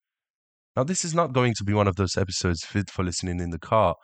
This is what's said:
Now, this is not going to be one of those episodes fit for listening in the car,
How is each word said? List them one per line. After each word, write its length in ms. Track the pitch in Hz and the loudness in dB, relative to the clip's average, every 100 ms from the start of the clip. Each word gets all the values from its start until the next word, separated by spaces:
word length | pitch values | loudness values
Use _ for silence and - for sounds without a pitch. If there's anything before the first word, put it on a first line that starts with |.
| _ _ _ _ _ _ _ - | _ _ _ _ _ _ _ -4
Now, 80 | |
this 180 | 135 185 | -2 -2
is 120 | 175 | -2
not 180 | 160 165 | 0 0
going 220 | 127 123 113 | 2 2 0
to 80 | |
be 80 | 101 | 0
one 160 | 104 101 | 2 2
of 80 | 90 | 2
those 200 | 92 - | 0 0
episodes 460 | 92 - 92 85 | -2 0 0 0
fit 280 | - 104 95 | -2 -4 -4
for 120 | - | -4
listening 380 | 90 85 90 87 | -4 -4 -4 -4
in 100 | 87 | -4
the 80 | 82 | -6
car, 380 | - 110 95 82 | 0 4 4 2